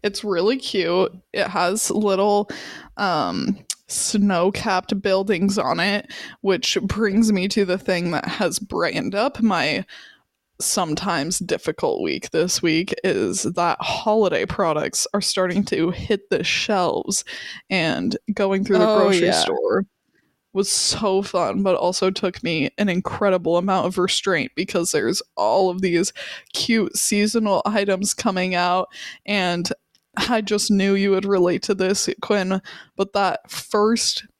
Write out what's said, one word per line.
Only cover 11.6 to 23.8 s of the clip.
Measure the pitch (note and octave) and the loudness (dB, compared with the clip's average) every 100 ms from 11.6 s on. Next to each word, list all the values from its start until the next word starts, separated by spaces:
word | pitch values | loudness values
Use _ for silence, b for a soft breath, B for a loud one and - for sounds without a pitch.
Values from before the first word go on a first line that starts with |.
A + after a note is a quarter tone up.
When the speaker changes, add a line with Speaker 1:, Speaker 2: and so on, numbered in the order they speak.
| - - D#3+ - | -4 -2 -2 0
Speaker 1:
week | D#2+ C#2+ - | 0 -2 -2
this | E3 F3+ - | -2 0 0
week, | E3+ D#3+ F#3+ - | 2 0 -2 -2
is | F#3+ A2 G2 F#3+ | 0 0 0 -2
that | - F3 F3 - | -4 0 0 0
holiday | - - - A3 G3 D3+ | -4 -2 2 2 2 2
products | - - F3 D3+ - - - | -2 0 0 0 -2 -4 -2
are | G3+ | -2
starting | - - F#3 F3+ | -2 0 0 0
to | G3 G3+ E3+ | 0 0 0
hit | F3 - G3+ - | -2 -2 -2 0
the | F#3 | -2
shelves, | - - - G3+ F3 - - G3+ B B B B _ | 0 -2 0 0 2 -2 -2 -4 B B B B _
and | F#3+ E3 - F2 - - | 0 0 0 -2 -4 -6
going | G3+ G3 F#3+ | -2 0 0
through | G3 G3 | 4 4
the | G#3+ | 6
Speaker 2:
Oh, | G#3+ | 6
Speaker 1:
grocery | G#3 F#3 - | 4 4 4
Speaker 2:
yeah. | - | 2
Speaker 1:
store | - - F#2+ A2+ G3 _ _ _ _ _ _ | 0 0 0 0 -2 _ _ _ _ _ _
was | F#3+ G3 | -2 0
so | - - - G#3+ F#3+ | 0 0 0 2 0
fun, | G3 F#3 E3+ - | 0 0 0 0
but | G3 F#3 | 2 2
also | F3+ F#3 F#3+ | 2 0 0
took | F#3 F#3+ - | 0 -4 -4
me | - D#3+ C3+ - | -4 -2 -2 0
an | G#3 | 0
incredible | F3+ - - G3+ F#3 E3 E3+ | 0 -4 0 2 2 2 0
amount | F#3+ F#3 | 2 0